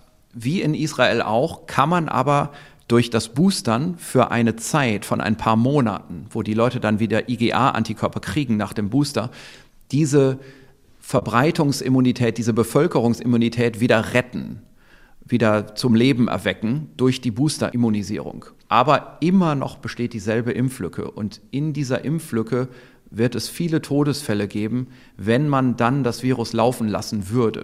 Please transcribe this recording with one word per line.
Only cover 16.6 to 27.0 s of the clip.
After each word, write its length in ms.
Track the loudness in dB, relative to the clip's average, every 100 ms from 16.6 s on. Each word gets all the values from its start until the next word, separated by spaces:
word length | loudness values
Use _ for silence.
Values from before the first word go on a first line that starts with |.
| -4 -4 -6 0
durch 240 | 0 0
die 100 | -4
Booster-Immunisierung. 1120 | 0 -2 0 -4 0 0 0 -4 -8 -8 -12 -18 -20 0
Aber 500 | 2 4 2 0 -2
immer 340 | 2 4 4 0
noch 220 | -4 -8
besteht 360 | -10 -6 -6
dieselbe 380 | -4 -2 0 0
Impflücke. 580 | 0 -2 -2 -8 -6 -8
Und 320 | -6 -8 -8 -8
in 220 | -4 -4
dieser 300 | -4 -2 -2
Impflücke 640 | -2 -4 -2 -4 -2 -2 -4 -8 -20 _ -14
wird 260 | -2 0 0
es 120 | -8
viele 340 | -4 -2 -2
Todesfälle 640 | 0 0 2 0 -2 -2 -2
geben, 400 | -2 -2 -4 -6 -12 -20 -6
wenn 320 | 0 2 2
man 300 | 2 2 2
dann 260 | 2 2
das 200 | 0 -2
Virus 280 | -2 -2 -2
laufen 360 | 2 2 2 -2
lassen 400 | -2